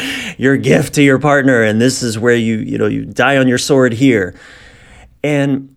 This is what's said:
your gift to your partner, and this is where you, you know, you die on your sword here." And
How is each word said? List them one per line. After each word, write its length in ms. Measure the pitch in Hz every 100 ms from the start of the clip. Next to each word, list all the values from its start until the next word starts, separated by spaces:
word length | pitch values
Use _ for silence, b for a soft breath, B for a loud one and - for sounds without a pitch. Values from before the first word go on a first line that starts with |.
| B B 208 B
your 200 | 127 131
gift 380 | 110 - 139
to 80 | 151
your 160 | 139 131
partner, 460 | 151 139 135 123
and 160 | 110 107
this 240 | 127 -
is 120 | 120 107
where 160 | 120 117
you, 220 | 113 110
you 200 | - 110
know, 80 | 107
you 180 | 110
die 320 | 107 104 127 139
on 120 | 127
your 100 | 123
sword 360 | - 139 127
here." 420 | 113 135 110 90 B B B B B B B B -
And 500 | 147 143 143 135 135